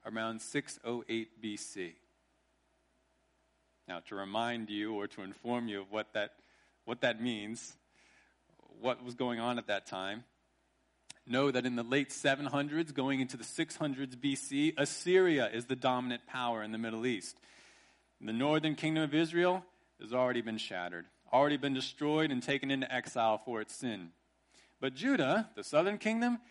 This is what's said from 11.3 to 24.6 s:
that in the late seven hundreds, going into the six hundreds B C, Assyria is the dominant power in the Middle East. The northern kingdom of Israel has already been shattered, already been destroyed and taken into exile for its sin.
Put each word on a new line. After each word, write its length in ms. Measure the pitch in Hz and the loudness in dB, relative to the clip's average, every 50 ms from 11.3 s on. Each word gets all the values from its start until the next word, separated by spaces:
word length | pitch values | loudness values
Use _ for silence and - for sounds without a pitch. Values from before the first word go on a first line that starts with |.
| 120 131 139 143 | 2 4 4 4
that 140 | 123 123 123 | 4 2 2
in 100 | 127 123 | 2 0
the 80 | 120 113 | -2 0
late 300 | 113 131 143 139 - - | 2 2 2 2 0 -2
seven 320 | - - 143 135 135 143 | 0 2 2 2 2 2
hundreds, 480 | 139 143 143 147 147 147 160 170 151 139 | 0 0 0 0 0 0 -2 -2 -2 -2
going 260 | 143 131 139 135 131 | 0 0 2 2 0
into 160 | 131 123 - | 0 -2 -4
the 80 | 120 110 | -8 -10
six 320 | - - - 165 160 - | -6 -4 -4 -4 -2 -4
hundreds 400 | - 156 147 135 127 139 131 127 | -4 -4 -2 -2 -4 -6 -6 -6
B 200 | 120 127 139 139 131 | -4 -2 -2 -2 -2
C, 360 | - - 139 143 147 160 - - | -4 -4 0 2 2 2 2 2
Assyria 720 | 143 135 - - - 175 180 185 185 180 160 139 120 104 | 0 0 -2 -2 2 6 6 8 8 6 6 4 2 2
is 160 | 110 113 120 | 0 -2 -4
the 100 | - 135 | -2 -2
dominant 500 | 127 135 131 127 127 127 123 123 117 - | 0 2 2 2 2 0 -2 -4 -4 -6
power 380 | - - 127 123 120 117 110 107 | -8 -6 -2 0 0 0 -2 -2
in 80 | 107 | -4
the 60 | 110 110 | -4 -4
Middle 280 | 113 113 110 113 117 | -2 -2 -2 -2 0
East. 300 | 131 120 95 - - - _ - - - - - - - - - _ _ _ _ _ _ - - | 0 0 -2 -4 -8 -14 _ -20 -20 -20 -20 -20 -20 -20 -20 -20 _ _ _ _ _ _ -12 -6
The 80 | 107 | -4
northern 440 | 113 117 135 147 151 156 156 156 147 | -2 0 2 4 4 4 2 0 0
kingdom 280 | - - 156 156 160 160 | 0 2 2 2 2 2
of 120 | 147 139 | 4 4
Israel 500 | 160 165 160 170 170 175 180 180 185 180 - _ _ _ _ _ - | 4 4 4 4 4 4 4 4 2 -2 -8 _ _ _ _ _ -16
has 140 | - 107 120 | -8 -2 0
already 280 | 127 127 127 123 120 | 2 2 4 2 2
been 180 | 110 113 110 107 | 0 0 -2 -4
shattered, 480 | - - 101 90 87 87 87 85 85 - _ _ _ - - | -4 -4 -4 -4 -4 -4 -6 -8 -10 -12 _ _ _ 2 4
already 240 | 127 143 147 147 135 | 6 6 6 4 2
been 160 | 131 143 135 | 2 0 0
destroyed 560 | 127 123 - - - 147 147 151 156 160 156 | 0 -2 -4 -4 -2 0 2 4 4 4 2
and 140 | 139 123 - | 2 0 0
taken 260 | - 139 139 - 135 | 0 0 0 0 0
into 240 | 139 135 131 - 131 | 0 0 -2 -2 -2
exile 460 | 123 117 - - 123 113 113 107 104 | -4 -4 -2 0 2 4 4 4 2
for 220 | - 131 120 110 | 0 -4 -4 -4
its 120 | 107 - - | -4 -6 -8
sin. 360 | - 135 123 110 98 87 82 - _ _ _ _ _ _ _ _ - | -6 -4 -4 -4 -4 -6 -12 -16 _ _ _ _ _ _ _ _ -20